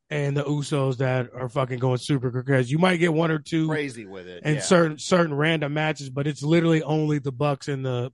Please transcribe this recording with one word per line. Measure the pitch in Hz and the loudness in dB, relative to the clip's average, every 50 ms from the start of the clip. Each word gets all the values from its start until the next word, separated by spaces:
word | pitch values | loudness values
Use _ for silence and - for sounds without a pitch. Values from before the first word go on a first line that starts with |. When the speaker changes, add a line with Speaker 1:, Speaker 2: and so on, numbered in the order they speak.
| _ _ | _ _
Speaker 1:
and | 156 151 143 143 139 | -4 -4 -2 -2 -2
the | 147 143 | -2 -2
Usos | 139 147 147 139 - 156 143 135 135 135 117 | -2 -2 -4 -2 -2 -2 0 0 0 0 0
that | 135 131 127 131 123 123 - | 0 0 0 0 -2 -4 -6
are | - 127 123 | -8 -8 -4
fucking | - 147 131 123 131 123 | -2 -2 -2 -2 -2 -2
going | 127 131 127 123 | 0 0 0 0
super | - - 151 135 120 127 | 0 -2 -2 0 0 -2
kick, | 117 127 123 | -4 -4 -2
'cause | 135 139 131 127 120 | 2 2 2 2 2
you | 135 156 | 2 2
might | 175 190 185 165 | 4 4 4 4
get | 170 175 160 | 2 2 2
one | 156 170 165 | 2 2 2
or | 160 156 | 0 -2
two | 139 - 165 160 156 156 | -2 -2 -2 0 0 0
Speaker 2:
Crazy | 156 156 147 139 120 117 107 | 0 -2 -4 -6 -8 -12 -14
with | 95 95 95 90 90 | -14 -14 -14 -14 -14
it, | 90 87 - | -14 -6 -2
Speaker 1:
in | 151 151 | -2 -2
Speaker 2:
yeah. | 143 | 0
Speaker 1:
certain, | - - 190 170 170 156 151 147 | 2 4 4 4 4 4 0 -4
certain | - - 185 180 170 160 147 | -2 0 2 2 2 2 0
random | 139 147 160 165 160 151 139 147 | 0 2 2 2 0 0 -2 -2
matches, | 151 156 156 156 - 143 135 | 0 0 -2 -2 -4 -8 -8
but | 127 139 143 151 | -6 -4 -4 -4
it's | 143 - 139 | -4 -4 0
literally | 147 165 170 165 165 165 156 156 | 4 4 4 6 4 4 2 2
only | 135 151 156 156 151 151 147 | 2 0 2 2 2 0 0
the | 123 143 | -2 -4
Bucks | 131 120 147 147 143 135 - - | -4 0 0 0 0 0 -2 -6
and | 143 135 131 | -4 -2 -2
the | 131 127 123 120 131 | -2 -2 -2 -2 -4